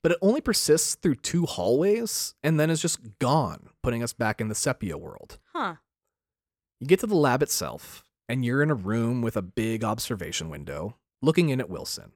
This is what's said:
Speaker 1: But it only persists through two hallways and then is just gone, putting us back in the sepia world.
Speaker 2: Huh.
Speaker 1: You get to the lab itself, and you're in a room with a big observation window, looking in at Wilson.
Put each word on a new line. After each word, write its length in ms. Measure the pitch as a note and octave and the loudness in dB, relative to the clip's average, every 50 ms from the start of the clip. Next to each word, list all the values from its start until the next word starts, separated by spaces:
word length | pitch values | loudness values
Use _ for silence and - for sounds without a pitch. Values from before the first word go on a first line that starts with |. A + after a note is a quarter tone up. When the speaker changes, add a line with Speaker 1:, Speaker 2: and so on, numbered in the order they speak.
Speaker 1:
But 100 | - E3 | 2 2
it 60 | E3+ - | 2 4
only 180 | F#3+ G3 A#3 D#4 | 2 2 2 2
persists 540 | - - G#3 - - - D3+ E3 - - - | 0 0 0 0 4 4 4 4 4 -2 -4
through 220 | _ - F#3 C3 | _ 0 0 0
two 280 | - - - - F3 E3+ | 0 -2 -2 0 0 0
hallways 880 | - - - F2 G2 A#2+ C#3 E3+ G3+ G#3 A#3 A#3 G#3+ - - - - - _ | 0 -2 -2 2 2 4 4 4 4 2 2 0 -4 -4 -6 -6 -6 -10 _
and 160 | - D3 D#3+ D3+ | -2 0 2 2
then 120 | D3+ D#3+ | 2 2
is 100 | E3 D#3+ | 0 0
just 380 | - E3+ - - - A2+ G#2+ _ | 0 -2 -4 -4 -8 -20 -8 _
gone, 500 | C3 B2 C#3+ D#3+ C3+ F2+ D#2+ - - - _ _ | 0 2 4 4 2 0 -4 -10 -18 -20 _ _
putting 200 | - C3 A#2+ A#2 | -4 -2 -2 -2
us 120 | A#2+ A#2 - | -4 -6 -4
back 260 | - A#2+ G#2+ G#2 - | -2 -2 -2 0 -2
in 80 | A#2 A2 | -4 -4
the 60 | G#2+ | -2
sepia 420 | - - D3 C3 _ - F#2 D2+ | -2 -2 -2 -2 _ -4 -6 -6
world. 420 | C#2+ - - - - - - - - _ _ _ | -8 -10 -14 -16 -18 -18 -20 -20 -20 _ _ _
Speaker 2:
Huh. 200 | F4 C4 F#3+ E3 - _ _ _ _ _ _ _ _ _ _ _ _ _ _ _ _ _ _ _ _ | -4 -4 -4 -6 -10 _ _ _ _ _ _ _ _ _ _ _ _ _ _ _ _ _ _ _ _
Speaker 1:
You 60 | B2 | 4
get 140 | C#3 F3+ F#3 | 4 4 4
to 60 | - | 4
the 100 | G#3+ G#3 | 2 4
lab 260 | E3+ D3 C3+ B2 C3+ | 4 4 4 4 2
itself, 600 | D3+ - - - - C2+ A#1+ - - - - - _ _ _ _ _ - | 2 0 -2 -4 -4 -6 -8 -12 -14 -18 -20 -20 _ _ _ _ _ -4
and 120 | A#2+ C3 | -2 -2
you're 200 | B2+ A#2+ B2 C#3 | 0 0 2 2
in 80 | D3 D#3 | 2 2
a 40 | D3+ | 2
room 460 | A#2 F#2 G2 G#2+ A#2 A#2 A#2 B2 B2 | 0 0 -2 0 0 2 0 0 0
with 160 | A#2 A2+ - | 0 0 -2
a 60 | A2+ | -2
big 420 | F#2 F2+ - - A2 A2+ A2+ A2 A2+ | -6 -4 -4 -2 -2 -2 -2 -2 -2
observation 640 | A2 A2+ A#2 - - A#2+ F#2 F2 E2 E2+ - E2 E2 | -2 -2 -2 -4 -6 -6 -6 -6 -6 -6 -6 -8 -8
window, 480 | D2+ D2 C#2+ D2+ D2 D2 D#2+ G#2+ - _ _ _ _ _ | -10 -10 -10 -10 -8 -8 -8 -8 -10 _ _ _ _ _
looking 300 | - D#3 D#3+ F3+ F3 D3+ | 0 2 4 4 4 2
in 100 | C3 C3 | 2 0
at 80 | C3 - | -2 -6
Wilson. 440 | - - - - - - - F#2 _ | -8 -10 -8 -10 -10 -12 -12 -20 _